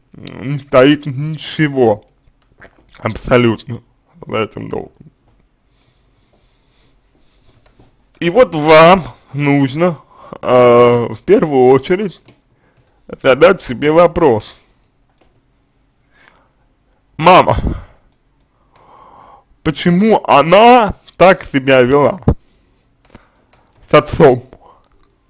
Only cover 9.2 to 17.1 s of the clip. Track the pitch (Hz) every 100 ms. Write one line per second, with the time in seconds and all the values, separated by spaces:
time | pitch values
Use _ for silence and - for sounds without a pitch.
9.2 | _ 135 143 143 135 143 175 151 _ _
10.2 | - - - 123 123 120 120 120 117 110
11.2 | - 208 165 135 123 135 - 185 208 -
12.2 | _ _ _ _ _ _ _ _ - -
13.2 | 139 127 165 190 - 113 143 160 170 165
14.2 | 156 110 - - _ _ _ _ _ _
15.2 | _ _ _ _ _ _ _ _ _ _
16.2 | _ _ _ _ _ _ _ _ _